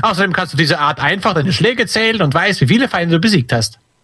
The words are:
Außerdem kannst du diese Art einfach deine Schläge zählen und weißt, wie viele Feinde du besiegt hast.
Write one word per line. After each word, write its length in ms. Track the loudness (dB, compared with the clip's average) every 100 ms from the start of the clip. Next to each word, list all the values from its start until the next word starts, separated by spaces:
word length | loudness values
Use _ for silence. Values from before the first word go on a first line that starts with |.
Außerdem 300 | -2 0 0
kannst 200 | -2 -2
du 40 | 0
diese 200 | 0 0
Art 240 | 0 -2
einfach 320 | -2 0 0
deine 180 | 0 0
Schläge 360 | 0 0 0 -2
zählen 340 | 0 0 0
und 100 | 0
weißt, 280 | 0 0 0
wie 60 | 2
viele 200 | 2 2
Feinde 260 | -2 0 0
du 40 |
besiegt 320 | 2 0 0
hast. 280 | -2 -2 -8 _ _